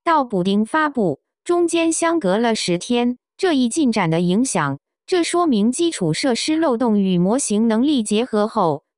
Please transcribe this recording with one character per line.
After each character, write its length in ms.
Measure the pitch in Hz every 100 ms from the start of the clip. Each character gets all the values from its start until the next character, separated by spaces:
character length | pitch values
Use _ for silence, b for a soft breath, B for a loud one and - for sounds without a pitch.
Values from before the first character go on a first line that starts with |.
到 180 | - 320
补 220 | 247 190
丁 200 | 180 202
发 240 | 220 311 302
布， 300 | 247 185 135 _ _
中 240 | - 349 339
间 260 | 339 330
相 280 | 320 330 339
隔 180 | 185 202
了 160 | 240
十 240 | 220 - 175
天。 400 | - 240 240 247 _ -
这 160 | 370
一 160 | 277 247
进 220 | 330 269
展 180 | 220 170
的 120 | 165
影 240 | 175 190
响， 340 | 262 180 143 139 _ _
这 200 | - 359
说 200 | 330 349
明 280 | 349 220 220
基 180 | 254 339
础 220 | - 165
设 240 | 160 285 220
施 180 | -
漏 220 | 311 320 233
洞 240 | 247 208
与 180 | 190 175
模 180 | 180 254
型 300 | - 208 233
能 180 | 220
力 200 | 277 277
结 200 | 214 214
合 220 | 254 208 208
后， 380 | 220 170 143 _